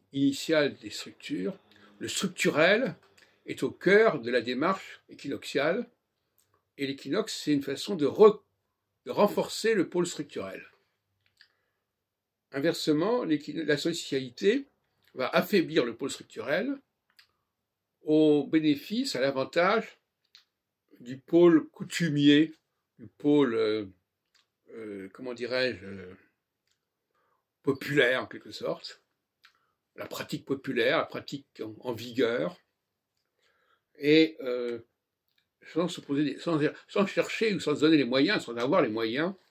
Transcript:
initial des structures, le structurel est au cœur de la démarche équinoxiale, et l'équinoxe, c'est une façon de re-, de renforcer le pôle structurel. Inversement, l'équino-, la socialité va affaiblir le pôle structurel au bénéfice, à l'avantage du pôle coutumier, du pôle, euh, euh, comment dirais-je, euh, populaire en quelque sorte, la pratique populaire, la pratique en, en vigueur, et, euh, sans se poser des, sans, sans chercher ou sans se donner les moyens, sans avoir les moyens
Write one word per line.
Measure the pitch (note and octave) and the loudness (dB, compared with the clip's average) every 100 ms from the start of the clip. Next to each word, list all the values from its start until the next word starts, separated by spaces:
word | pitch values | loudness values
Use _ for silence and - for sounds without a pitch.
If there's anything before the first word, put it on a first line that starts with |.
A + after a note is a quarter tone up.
| _ | _
initial | C#3 C#3 C#3 - D#3 C#3 A2+ | -2 0 0 0 2 0 -4
des | G#2+ | -12
structures, | - - - - D3+ G3 - _ _ - - | -14 -14 -18 -10 -6 -6 -8 _ _ -20 -14
le | A2+ | -8
structurel | - G3 - F3+ D3 E3+ A3 A#3+ - _ _ _ _ - | -4 -4 -2 0 4 4 4 0 -6 _ _ _ _ -14
est | - | -6
au | C3+ | -6
cœur | - F3+ G3+ A3+ C3+ | -2 4 6 6 2
de | A2+ | -2
la | B2 | -2
démarche | A2+ B2+ E3 - - - _ | -2 -2 -2 -2 -6 -20 _
équinoxiale, | - C#3+ A2 - C#3 D3+ G#3 A#3+ _ _ _ _ _ _ _ _ - | -14 -10 -10 -6 -2 0 -2 -6 _ _ _ _ _ _ _ _ -10
et | C3+ | -8
l'équinoxe, | C3+ C3+ F3+ - - | -8 -6 -4 -4 -6
c'est | D3 | -2
une | C#3+ | -2
façon | C#3 C3+ - F#3+ | -2 -8 -6 -2
de | C#3 | -2
re-, | A2+ G#3+ G#3 _ _ _ _ _ _ - | 6 6 6 _ _ _ _ _ _ -4
de | |
renforcer | B2+ G3+ F#3 - - A3 | 2 2 2 -4 -2 0
le | G#3+ D3+ | 2 0
pôle | F3+ F3 | -2 -2
structurel. | - C#3+ A#2+ F#2+ F#2 - _ _ _ _ _ _ _ _ _ _ _ _ _ _ _ _ _ _ | -4 -10 -10 -10 -12 -16 _ _ _ _ _ _ _ _ _ _ _ _ _ _ _ _ _ _
Inversement, | C#3 D#3 D#3+ - D3 F#3+ B3 F#3+ | -2 -2 0 0 2 2 0 0
l'équino-, | D3+ D3 D#3+ D3+ | -2 -4 -6 -2
la | C#3+ | 0
socialité | E3+ E3 - C3+ C3 - F#3+ C4 C#4 _ _ _ _ B2+ | -2 -4 -4 -6 -6 -2 0 2 -2 _ _ _ _ -6
va | B2+ | 0
affaiblir | F3 - G3+ D3 D#3 A#2+ | 0 2 0 2 0 0
le | A2+ | -4
pôle | C3+ | -8
structurel | - - A#2+ A#2+ E3 B3+ C#4 _ _ _ _ _ _ _ _ _ _ _ _ | -10 -14 -12 -4 -4 -4 -8 _ _ _ _ _ _ _ _ _ _ _ _
au | - D#3 D#3 D3 B2 | 0 4 6 4 2
bénéfice, | D#3+ D#3 C#3+ - G#3+ C4+ B2+ | 2 2 0 -2 -4 -4 -2
à | |
l'avantage | C3+ C3+ C3 E3+ F3+ A3+ - - _ _ _ - _ _ _ _ _ - | -2 -2 -2 2 2 2 -2 -12 _ _ _ -20 _ _ _ _ _ -20
du | A#2 C3+ | -16 -16
pôle | - E3 F3 D#3+ D3 | 2 6 8 6 2
coutumier, | - - - E3+ C#3+ C#3+ D3 D#3 - _ _ _ _ | -10 -10 -4 -2 4 6 6 4 -2 _ _ _ _
du | A2 | -20
pôle, | - D3 D3 C3 A2+ | -4 2 4 4 2
euh, | A2 A2 F#2+ - _ _ _ _ _ _ _ A#2 | 0 -2 -6 -14 _ _ _ _ _ _ _ -16
euh, | G#2+ G2+ F#2+ | -14 -12 -14
comment | - C3 | -14 -12
dirais-je, | A#2 A#2 B2+ B2+ G2+ | -8 -4 -2 -2 -4
euh, | G2 G2 F2+ - _ _ _ _ _ _ _ _ _ _ _ _ _ _ | -12 -14 -16 -20 _ _ _ _ _ _ _ _ _ _ _ _ _ _
populaire | C#3+ C3+ C#3 C#3+ B2 B2+ | -6 -4 -2 0 2 0
en | A2 | -4
quelque | - - | -14 -16
sorte, | - - - - - _ _ _ _ _ _ _ _ _ - | -10 -8 -8 -12 -20 _ _ _ _ _ _ _ _ _ -16
la | B2 | -10
pratique | - A2+ - - | -10 -8 -8 -6
populaire, | C#3 - A#2 A#2 D#3 | -6 -4 0 2 0
la | - | -2
pratique | - - C#3+ - - | -8 -12 -14 -16 -14
en, | A2 G#2+ | -14 -12
en | B2 | -10
vigueur, | A2 B2 A#2 A#2 B2 E3+ - _ _ _ _ _ _ _ _ _ _ _ _ _ - | -10 -6 -2 0 0 -6 -8 _ _ _ _ _ _ _ _ _ _ _ _ _ -4
et, | C#3+ D#3 D#3+ - | 4 6 4 0
euh, | B2+ B2 A#2+ A#2 - _ _ _ _ _ _ _ - | -6 -4 -6 -8 -12 _ _ _ _ _ _ _ -6
sans | D#3 F3 | -2 -2
se | D#3+ | -4
poser | C#3 C#3+ | -4 -2
des, | D3 - | 0 -2
sans, | - D#3+ D3 - - | -2 0 0 -2 -4
sans | G#3 G3+ | 0 0
chercher | F3 E3 - A3 | 0 -2 -2 0
ou | F3+ | 0
sans | D3+ C3+ | -2 2
se | |
donner | D3+ D#3+ | 4 4
les | B2 | 4
moyens, | C3 D#3+ G3+ - | 2 2 0 -4
sans | A#2 | -4
avoir | B2+ F3+ | 0 2
les | B2+ | 2
moyens | A2 A2+ B2 E3+ G3 _ | 0 -2 -2 -4 -6 _